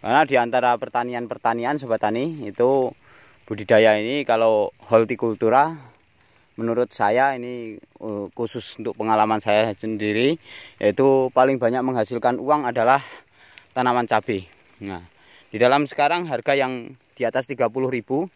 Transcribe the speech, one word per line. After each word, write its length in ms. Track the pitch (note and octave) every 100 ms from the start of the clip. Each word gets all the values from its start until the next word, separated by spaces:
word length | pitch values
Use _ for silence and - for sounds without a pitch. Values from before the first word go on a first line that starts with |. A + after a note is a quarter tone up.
Karena 240 | - C3 D3
di 80 |
antara 400 | C3 A#2+ B2+ B2 A#2+
pertanian-pertanian, 960 | A#2+ B2 A#2+ B2 A#2 A#2 A#2 A#2 A#2+ D3
Sobat 240 | C3 A2
Tani, 400 | G#2+ A2+ D3 D#3+
itu 480 | G#2+ F#2+ A#2+ C3+ B2+ - _ - - _ -
budidaya 560 | G#2 G#2 A2+ A2 G#2+
ini, 240 | A2 C#3+ C3+
kalau 480 | A2+ A2+ A2 G2+ _ -
hortikultura, 1040 | A2+ A2+ A#2+ A#2 G#2 A2 B2 D3 D#3+ B2+ _ _ _ _ _ _ -
menurut 320 | A2+ A#2 B2
saya 480 | - G#2 A#2 C#3 C3
ini, 400 | B2 B2 A2+ G#2
eh, 480 | _ - A2 G#2 G2+
khusus 480 | - A#2 B2 - -
untuk 160 | A2+ G2+
pengalaman 400 | A2 A2 G#2+ A2
saya 400 | A2 G#2 A2+ G2+
sendiri, 640 | A2 A2 G#2+ G#2 C3 E3 - - - _
yaitu 480 | G#2 G2+ C3+ C3+ C3
paling 320 | B2+ C3 C3+
banyak 240 | A#2 B2+ B2+
menghasilkan 560 | B2+ A2 A#2+ B2 B2
uang 240 | C3 D3+ B2+
adalah 320 | A#2+ A#2 C#3 - - _ _ _ - _ -
tanaman 320 | B2 B2 A#2
cabai. 400 | A2+ - G2+ F#2 _ _ _
Nah, 240 | G2+ F2+ F2 _ _ - _
di 80 | G#2+
dalam 240 | B2 C#3 D3
sekarang 400 | - C#3+ F3 E3+
harga 320 | B2+ C3 C#3
yang 400 | C3 B2+ A#2 C3+ _
di 160 | _ A#2
atas 160 | B2+ C3+
tiga 240 | B2+ A#2
puluh 240 | A#2+ C3
ribu 320 | B2+ - C3+ F3+